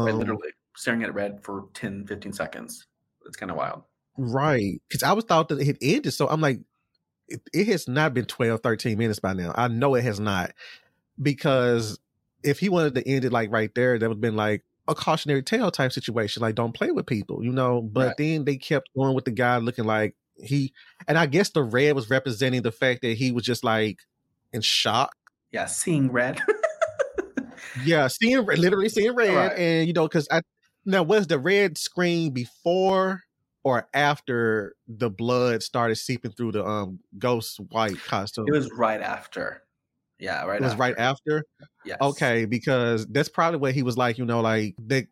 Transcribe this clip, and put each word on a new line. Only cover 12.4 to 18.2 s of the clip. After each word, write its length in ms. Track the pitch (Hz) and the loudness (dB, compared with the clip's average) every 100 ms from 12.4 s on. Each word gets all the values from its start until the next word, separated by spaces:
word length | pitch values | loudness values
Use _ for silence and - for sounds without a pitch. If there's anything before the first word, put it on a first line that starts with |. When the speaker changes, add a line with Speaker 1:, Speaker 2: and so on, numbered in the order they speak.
| 143 | -2
Speaker 2:
if 160 | 143 | 0
he 80 | 196 | 2
wanted 240 | 180 151 127 | 2 2 0
to 120 | - | 0
end 160 | 135 127 | 0 2
it, 80 | |
like, 180 | 117 110 | 0 2
right 220 | 113 110 - | 0 0 2
there, 240 | 127 120 | 2 2
that 100 | 113 | 0
would've 120 | 107 | 0
been, 140 | 113 107 | -2 0
like, 280 | 107 107 - _ - | 0 -2 -6 _ -6
a 60 | 156 | -2
cautionary 480 | - 160 147 139 | 0 0 0 -2
tale 280 | 131 226 208 | 0 0 0
type 200 | - 131 | 0 -2
situation. 500 | 131 - 117 104 - | -2 -4 -2 -2 -2
Like, 140 | 113 107 | -2 0
don't 180 | 117 113 | -2 -2
play 180 | 262 | -2
with 140 | 294 - | -2 -2
people, 380 | 107 - 92 117 | -4 -4 -6 -4
you 80 | |
know? 300 | 127 127 123 | 0 0 0
But 340 | 113 107 127 | -2 0 0
Speaker 1:
Right. 0 | |
Speaker 2:
then 260 | - | 0